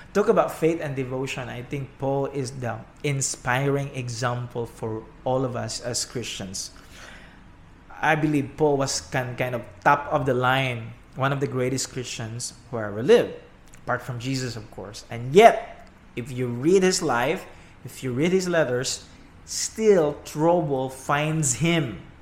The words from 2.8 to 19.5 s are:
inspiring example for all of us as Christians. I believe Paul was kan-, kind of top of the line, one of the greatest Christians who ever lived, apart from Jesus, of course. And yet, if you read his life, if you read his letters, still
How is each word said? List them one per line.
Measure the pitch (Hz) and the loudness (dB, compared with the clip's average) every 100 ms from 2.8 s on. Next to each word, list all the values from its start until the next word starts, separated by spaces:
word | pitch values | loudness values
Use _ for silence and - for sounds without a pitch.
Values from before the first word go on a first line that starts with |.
| - - | -10 -6
inspiring | 147 135 135 - - 123 139 139 139 131 | -4 -2 -2 -4 0 0 2 0 -2 -6
example | 123 113 123 123 120 123 117 | -6 -2 -2 -2 -6 -6 -8
for | - 113 110 113 - | -6 -8 -6 -10 -8
all | 131 131 131 | -2 0 0
of | 117 | -4
us | 113 - | -6 -6
as | 123 113 | -6 -6
Christians. | - 127 107 - 95 98 - - - - - - - - - - - - - | -6 -6 -8 -8 -8 -10 -10 -14 -20 -20 -20 -20 -20 -20 -20 -20 -20 -20 -20
I | - 143 156 | -2 0 2
believe | 156 151 123 - | 2 0 -2 0
Paul | 151 139 | 2 2
was | 135 - | 0 -4
kan-, | - 135 123 120 | -4 -4 -4 -4
kind | 127 | -4
of | 123 - - | -4 -8 0
top | - 143 - | 4 4 2
of | 151 135 | -2 2
the | 123 | 2
line, | 127 135 131 120 113 - - - | 4 2 0 -4 -8 -14 -14 -2
one | 135 | 0
of | 139 | 0
the | 135 | -2
greatest | 127 127 135 - | 0 0 -2 -4
Christians | - 120 - 113 117 - - - | -8 -8 -8 -8 -8 -10 -12 -10
who | 117 | -6
ever | 104 101 | -4 0
lived, | 131 233 107 - - - - - - | 6 6 4 -6 -18 -20 -20 -12 -4
apart | 123 | -4
from | - 120 | -4 -8
Jesus, | 127 135 127 113 | -4 -4 -4 -8
of | 107 | -12
course. | - 95 107 - | -14 -14 -14 -12
And | 117 123 | -10 2
yet, | 160 226 - - - - - - | 10 10 8 -4 -16 -20 -20 -16
if | - 120 | -12 -8
you | 127 123 | -4 -4
read | 120 147 190 | 0 4 4
his | 185 180 | 4 2
life, | 160 120 131 185 - - - - 127 | 0 0 0 -2 -8 -20 -20 -18 -18
if | - | -10
you | 131 | -4
read | 120 170 | 0 2
his | 185 180 | 2 2
letters, | 170 151 123 135 - - - - - | 2 2 0 -2 -6 -10 -20 -20 -20
still | - | -10